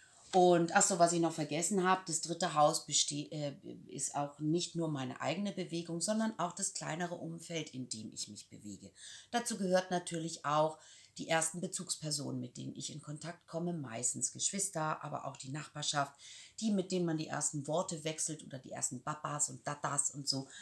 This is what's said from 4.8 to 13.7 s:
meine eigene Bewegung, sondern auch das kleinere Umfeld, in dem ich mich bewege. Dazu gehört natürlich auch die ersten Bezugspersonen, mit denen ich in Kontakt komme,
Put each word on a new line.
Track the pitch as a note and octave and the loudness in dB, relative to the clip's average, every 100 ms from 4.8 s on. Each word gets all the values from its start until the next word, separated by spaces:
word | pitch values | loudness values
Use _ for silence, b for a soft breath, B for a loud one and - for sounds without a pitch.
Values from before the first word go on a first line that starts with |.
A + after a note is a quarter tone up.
| D#3+ | -2
meine | C#3+ B2+ - | -2 -4 -2
eigene | B2+ E3+ G3+ | -2 0 -2
Bewegung, | F#3 E3 E3 E3+ E3 | -2 -4 -4 -4 -2
sondern | G3+ G#3+ A3 - | 0 2 0 0
auch | F3 | -4
das | - F#3+ | -2 -6
kleinere | - D3 D#3+ F3 F3 | -4 -4 -2 -2 -4
Umfeld, | E3 E3 - E3 D3+ | -6 -8 -6 -4 -4
in | C3 B2 | -6 -8
dem | A2 G#2+ | -8 -8
ich | - - | -10 -10
mich | G2+ - | -12 -16
bewege. | - G#2 F#2+ G2 B B B B | -16 -12 -12 -14 B B B B
Dazu | A#3+ A3+ G3+ | -4 -2 0
gehört | F#3+ F#3 F#3 | 4 4 4
natürlich | F3 E3+ E3+ E3 - C#3+ | 0 -2 -4 -4 -4 2
auch | D3+ D#3 - B B B - | 4 4 0 B B B -10
die | - | 0
ersten | D#3+ D#3 F3 | 2 2 -2
Bezugspersonen, | D#3+ - F3 - D3+ C#3+ C3 C3 | -4 -6 -6 -4 -2 -2 -2 -4
mit | B2 - | -6 -8
denen | C3 - | -10 -8
ich | - | -8
in | D3 | -10
Kontakt | D3 D3 D#3 - - | -10 -10 -10 -12 -8
komme, | E3 F3 | -4 -2